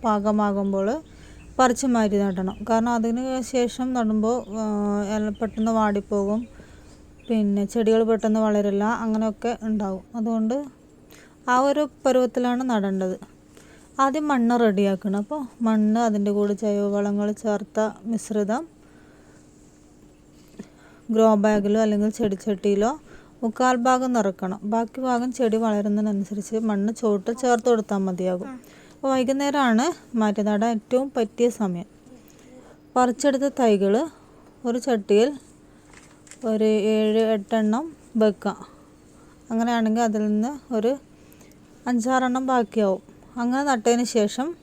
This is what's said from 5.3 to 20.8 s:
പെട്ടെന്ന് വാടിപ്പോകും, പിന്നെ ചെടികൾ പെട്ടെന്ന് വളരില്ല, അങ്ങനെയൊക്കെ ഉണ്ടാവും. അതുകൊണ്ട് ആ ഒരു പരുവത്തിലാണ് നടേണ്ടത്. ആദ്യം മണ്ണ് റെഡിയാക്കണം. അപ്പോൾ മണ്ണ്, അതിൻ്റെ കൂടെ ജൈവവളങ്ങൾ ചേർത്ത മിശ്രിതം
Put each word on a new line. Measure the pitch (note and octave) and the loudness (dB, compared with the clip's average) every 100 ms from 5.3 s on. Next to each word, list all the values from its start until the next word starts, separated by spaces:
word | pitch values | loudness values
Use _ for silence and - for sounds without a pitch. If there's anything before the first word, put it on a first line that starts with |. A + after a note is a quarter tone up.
| G3+ | -4
പെട്ടെന്ന് | A3+ - A3 A3+ | -6 -2 -2 2
വാടിപ്പോകും, | G#3+ G#3 G3 G#3 G3 G#3+ A#3+ - - - - - - - - | 0 0 -2 -2 -2 -2 -6 -16 -20 -20 -20 -20 -20 -20 -4
പിന്നെ | A3+ G#3 G3+ G3+ | 0 0 0 -2
ചെടികൾ | A#3 A3 A3 A3+ | 0 2 2 4
പെട്ടെന്ന് | A3+ A3 G#3+ A3 | 0 2 2 2
വളരില്ല, | G#3 G3+ G3 G#3 A#3 | 2 0 0 -2 -2
അങ്ങനെയൊക്കെ | A3+ A3 A3 G#3+ A#3 A#3+ A3 | -2 -2 -2 -4 -6 -6 -4
ഉണ്ടാവും. | A3 G3+ F#3+ - A#3+ | -2 -2 -6 -10 -6
അതുകൊണ്ട് | A3 A3+ A3 B3+ C#4+ - - - - - - - - | -2 0 0 -2 -6 -14 -20 -20 -20 -20 -20 -14 0
ആ | B3 C#4 | 2 4
ഒരു | C#4+ D4+ - | 2 -2 -2
പരുവത്തിലാണ് | C4 B3+ B3+ B3 B3 B3 C4 | 2 2 2 0 -2 -2 0
നടേണ്ടത്. | A3+ G3 F#3+ F#3 F#3 - - - - - - - - | 0 0 -2 -2 -6 -12 -20 -20 -20 -20 -20 -20 0
ആദ്യം | C4+ C#4 D4+ | 0 0 0
മണ്ണ് | C#4 A#3 A#3+ | 0 2 4
റെഡിയാക്കണം. | A#3 G3 G3+ F#3+ G3 G3 | 2 4 2 0 -2 -4
അപ്പോൾ | G#3 D4+ B3+ - A3+ | -4 -8 -10 -4 0
മണ്ണ്, | A3 G#3+ A3 A#3 | 2 2 2 2
അതിൻ്റെ | G#3 G3+ G#3 | 0 0 0
കൂടെ | G#3 G3+ | 0 0
ജൈവവളങ്ങൾ | G#3+ G3+ G3+ G3+ G3+ G3+ G#3 G#3 | -2 0 0 0 -2 -2 -2 -4
ചേർത്ത | A3 G#3 G3+ - A3 - G3+ | -2 -4 -4 -4 -4 -4 -6
മിശ്രിതം | A3+ - G#3+ G3+ A#3 E4 - - - - - - - - - - - - - - - - - - - - - | -6 -4 -4 -2 -4 -6 -16 -20 -20 -20 -20 -20 -20 -20 -20 -20 -20 -20 -20 -20 -20 -20 -20 -20 -20 -20 -20